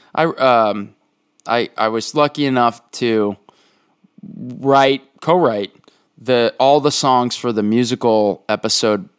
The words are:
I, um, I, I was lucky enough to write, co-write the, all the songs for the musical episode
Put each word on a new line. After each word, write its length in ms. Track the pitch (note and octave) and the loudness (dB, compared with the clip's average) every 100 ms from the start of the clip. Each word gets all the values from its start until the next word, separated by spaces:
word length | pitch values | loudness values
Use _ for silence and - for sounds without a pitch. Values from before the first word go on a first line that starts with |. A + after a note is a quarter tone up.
| _ | _
I, 120 | - D#3+ | -4 -2
um, 680 | - C3 A#2+ A2 G#2 G#2 _ _ _ _ _ - | 0 2 4 2 -2 -8 _ _ _ _ _ -4
I, 220 | A#2 - - | -2 -2 -4
I 100 | A2 | -2
was 260 | A2+ - | -2 -4
lucky 320 | D3+ D3 D3 C#3+ | -2 -2 0 -2
enough 440 | B2+ A#2+ A2+ _ | 0 0 -2 _
to 460 | - A#2+ A2 G#2 G2+ _ _ _ _ _ _ _ _ | -6 -2 0 0 -4 _ _ _ _ _ _ _ _
write, 800 | - - B2 B2 C3+ C#3 C#3 C#3 - _ | -20 -16 -14 -6 2 4 4 0 -6 _
co-write 520 | - F3+ D3 G#2+ G2 - _ _ _ _ | -2 2 2 -2 -8 -12 _ _ _ _
the, 360 | A#2+ B2 A#2 - | -2 0 0 2
all 200 | C3+ D3 | 2 4
the 120 | C#3+ | 2
songs 440 | - C#3+ B2+ B2 - | 0 0 0 0 -4
for 160 | B2 | -4
the 120 | A2 | -2
musical 800 | G#2 A2+ A#2+ B2 A#2+ A2 G#2 F#2 - | 0 0 0 -2 0 2 0 -2 -4
episode 640 | G#2 A2+ - A2+ G#2 F#2 | -4 -2 -2 0 -2 -4